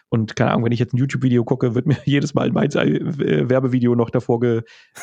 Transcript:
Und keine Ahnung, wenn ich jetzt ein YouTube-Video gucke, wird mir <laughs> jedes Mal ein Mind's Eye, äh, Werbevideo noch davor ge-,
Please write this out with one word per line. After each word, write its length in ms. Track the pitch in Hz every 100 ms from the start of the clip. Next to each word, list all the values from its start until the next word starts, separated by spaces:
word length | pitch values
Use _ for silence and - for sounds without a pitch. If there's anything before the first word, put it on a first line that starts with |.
| -
Und 260 | 117 107
keine 160 | - 113
Ahnung, 140 | -
wenn 60 | 117
ich 60 | 117
jetzt 140 | 120
ein 40 | 123
YouTube-Video 480 | 139 127 131 120
gucke, 280 | 117 131 123
wird 100 | 123
mir 120 | 147 131
<laughs> 80 |
jedes 280 | 139 143 151
Mal 140 | - -
ein 60 |
Mind's 220 | - 147
Eye, 220 | - - 151
äh, 520 | - 143 - 147 123
Werbevideo 460 | 131 131 127 120
noch 140 | 120 113
davor 300 | 123 - 117
ge-, 220 | 123 113 - - _ -